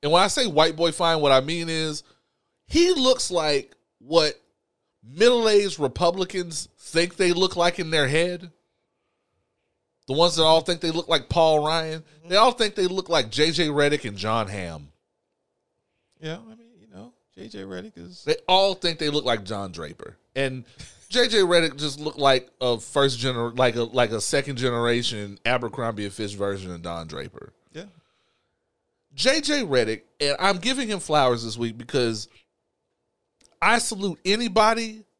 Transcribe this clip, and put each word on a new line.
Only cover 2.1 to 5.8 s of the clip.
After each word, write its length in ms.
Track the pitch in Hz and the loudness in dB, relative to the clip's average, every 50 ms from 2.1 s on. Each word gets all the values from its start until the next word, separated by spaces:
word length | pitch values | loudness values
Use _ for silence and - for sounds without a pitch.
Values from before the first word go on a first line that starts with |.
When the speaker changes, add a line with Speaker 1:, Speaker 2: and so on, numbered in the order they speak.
| _ _ _ _ _ _ _ _ _ _ _ | _ _ _ _ _ _ _ _ _ _ _
Speaker 1:
he 260 | _ - 302 339 359 370 | _ 2 2 4 4 4
looks 380 | 269 254 254 254 254 - - | 2 4 2 2 2 0 -4
like 440 | 180 170 156 151 147 139 135 - - _ _ _ _ _ | -2 -2 0 0 0 0 -2 -4 -18 _ _ _ _ _
what 340 | - 127 156 165 156 151 139 - _ _ _ _ _ _ _ _ _ _ _ _ _ | -10 2 4 4 4 4 -2 -6 _ _ _ _ _ _ _ _ _ _ _ _ _
middle-aged 760 | 110 131 160 208 240 247 240 226 220 214 202 202 196 - | -20 0 4 4 4 6 4 4 6 4 4 4 2 -2
Republicans 880 | - | -2